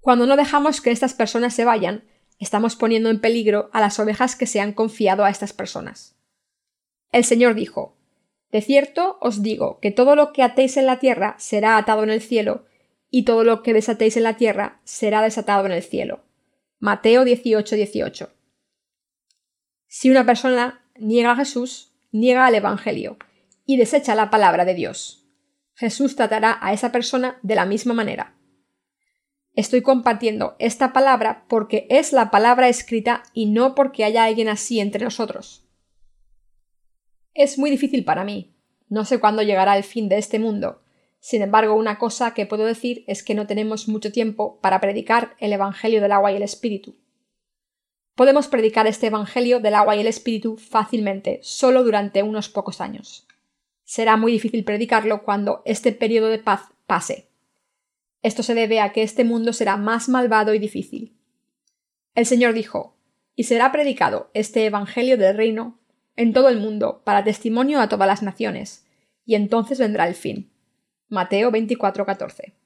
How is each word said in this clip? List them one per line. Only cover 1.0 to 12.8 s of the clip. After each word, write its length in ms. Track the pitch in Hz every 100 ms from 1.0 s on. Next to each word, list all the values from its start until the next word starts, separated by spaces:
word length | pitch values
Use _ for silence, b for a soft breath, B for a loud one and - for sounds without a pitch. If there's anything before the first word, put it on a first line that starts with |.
| 262 -
personas 400 | 220 233 240 240
se 100 | 240
vayan, 380 | 220 - 214 _ _ _ _
estamos 380 | 190 208 226 -
poniendo 340 | 226 226 226
en 100 | 220
peligro 520 | 226 233 220 208 -
a 80 | 226
las 180 | 208 -
ovejas 360 | 214 208 254 -
que 100 | 247
se 160 | 208
han 120 | 202
confiado 520 | 208 220 220 202 190 202
a 60 |
estas 200 | 196 202
personas. 640 | - 196 - - - - _ _ _ _ _ _ _ _ _ _
El 120 | 240
Señor 320 | 240 233 240 220
dijo, 420 | - - - _ _ _ _ _ _
"De 100 | 214
cierto 560 | 214 277 277 - 359 381
os 220 | 240 208
digo 380 | 208 214 - -
que 100 | 208
todo 260 | 202 254 294
lo 160 | 294
que 120 | 294
atéis 340 | 247 247 262 269
en 80 | 262
la 140 | 254
tierra 360 | 262 233 202 -
será 380 | - 208 214 220
atado 260 | 214 214
en 80 | 214
el 100 | 220
cielo, 440 | 220 233 208 - _ _